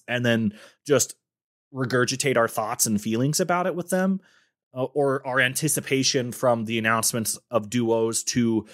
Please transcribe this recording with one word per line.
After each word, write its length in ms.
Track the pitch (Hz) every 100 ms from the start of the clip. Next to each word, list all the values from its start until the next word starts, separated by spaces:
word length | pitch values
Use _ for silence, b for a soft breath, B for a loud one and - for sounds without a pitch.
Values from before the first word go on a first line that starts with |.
| -
and 180 | 123 120
then 320 | 117 110 - B B -
just 300 | 135 - - _ _ _ _ _
regurgitate 640 | 131 127 127 123 131 139 120
our 120 | 117
thoughts 400 | - 110 123 120
and 120 | 104
feelings 400 | 110 110 135 151
about 280 | 170 175 180
it 80 | 170
with 140 | 175
them, 300 | 185 190 190 b b b b _
uh, 100 | 127 131
or 400 | 147 139 131 135
our 140 | 131
anticipation 920 | 127 131 151 147 - 135 131 135 123
from 340 | 117 127 117 110
the 120 | 113
announcements 580 | 110 113 107 123 110 - -
of 180 | 120 104
duos 540 | 123 113 113 113 113
to 440 | - 131 117 110 101